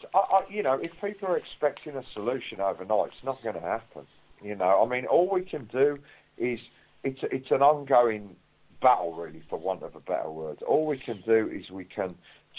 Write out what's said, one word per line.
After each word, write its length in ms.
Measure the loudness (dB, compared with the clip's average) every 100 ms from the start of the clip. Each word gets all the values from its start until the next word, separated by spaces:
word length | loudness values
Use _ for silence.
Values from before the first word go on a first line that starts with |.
| -2
I, 40 | 0
I, 220 | 4 2 2
you 140 | -2
know, 100 | 0
if 160 | 0 -2 -8
people 260 | -8 -6 -2
are 80 | -2
expecting 580 | -2 -2 -2 -2 -10 -10
a 60 | -10
solution 460 | -8 -4 -4 -6 -4
overnight, 480 | -2 -2 0 0 0
it's 80 | -4
not 200 | -8 -6
gonna 160 | -6 -6
happen. 460 | -4 -4 -6 -18 -18 _ -20 -16
You 120 | -10 0
know, 260 | 4 4
I 60 | 4
mean, 160 | 0 2
all 220 | 2 2
we 120 | 0
can 240 | -4 -8 -6
do 320 | 2 2 0 -10 -20 _ -6
is, 200 | -4 -4 -8 _ _ _
it's, 160 | -8 -6 -4
it's 200 | -4 0
an 100 | 4
ongoing 720 | 6 4 4 4 4 2 -6 -18 _ _ _ 2
battle, 320 | 4 4 0
really, 300 | -6 -10 -12 -10
for 80 | -6
want 240 | -4 -4
of 120 | -6
a 60 | -12
better 300 | -4 -4 -4
word. 320 | -6 -8 -6
All 240 | 0 2 2
we 100 | -2
can 220 | -6 -6 2
do 220 | 2 2
is 180 | -6 -10
we 140 | -12
can 300 | -10 -6 -6 -6 -20 -20 _